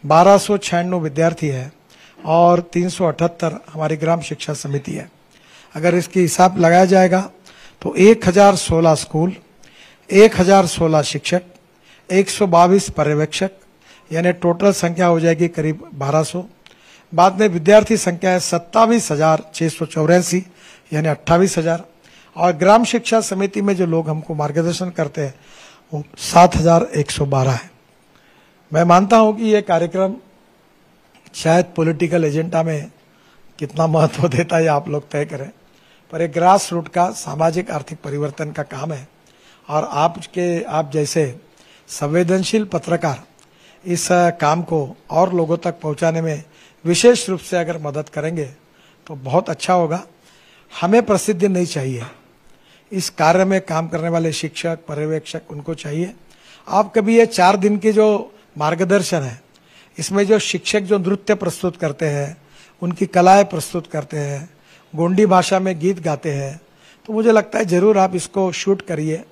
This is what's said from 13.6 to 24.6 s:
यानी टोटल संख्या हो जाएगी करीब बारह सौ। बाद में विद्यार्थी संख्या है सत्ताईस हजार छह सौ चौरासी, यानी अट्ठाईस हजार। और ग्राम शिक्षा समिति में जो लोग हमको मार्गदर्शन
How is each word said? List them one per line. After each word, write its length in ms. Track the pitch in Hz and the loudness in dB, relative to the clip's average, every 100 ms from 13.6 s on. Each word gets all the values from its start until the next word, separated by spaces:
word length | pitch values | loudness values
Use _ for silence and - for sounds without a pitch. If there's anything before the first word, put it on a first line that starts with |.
| _ _ _ - _ | _ _ _ -20 _
यानी 220 | 160 175 | -2 -2
टोटल 380 | 175 175 170 202 | 0 -2 2 2
संख्या 320 | 190 170 170 180 | 2 -2 0 2
हो 140 | 170 | 2
जाएगी 280 | 165 165 170 | 2 2 -2
करीब 400 | 170 156 156 - | -2 -4 -6 -12
बारह 280 | 151 139 151 | -10 -2 -2
सौ। 200 | 156 180 185 _ _ _ _ _ _ | -2 -8 -12 _ _ _ _ _ _
बाद 280 | 160 185 185 | 2 2 4
में 80 | 214 | 0
विद्यार्थी 480 | 170 160 214 214 220 | 2 6 6 6 -2
संख्या 340 | - 170 190 | -2 -2 -2
है 100 | 180 | -2
सत्ताईस 680 | - 170 - 220 226 233 - | -2 -4 -2 0 2 2 0
हजार 300 | 147 160 156 - | 0 2 0 -2
छह 140 | - 165 | -6 -6
सौ 180 | - 160 | -4 -8
चौरासी, 580 | - 156 180 175 180 185 _ - - _ | -2 2 2 2 -4 -6 _ -20 -20 _
यानी 160 | 151 160 | -4 -2
अट्ठाईस 480 | 147 - 170 190 - | -4 2 2 4 0
हजार। 260 | 160 165 - _ _ - _ - | -2 -4 -8 _ _ -20 _ -2
और 160 | 175 | -2
ग्राम 300 | 156 180 220 | 2 4 4
शिक्षा 360 | 240 240 - 226 | 4 -2 0 -2
समिति 400 | 214 190 196 208 | -2 -4 -4 -2
में 120 | 202 185 | -2 0
जो 100 | 175 | 0
लोग 220 | 165 156 | -2 -2
हमको 260 | 156 151 | -6 -8
मार्गदर्शन 560 | 156 147 143 | -6 -4 -2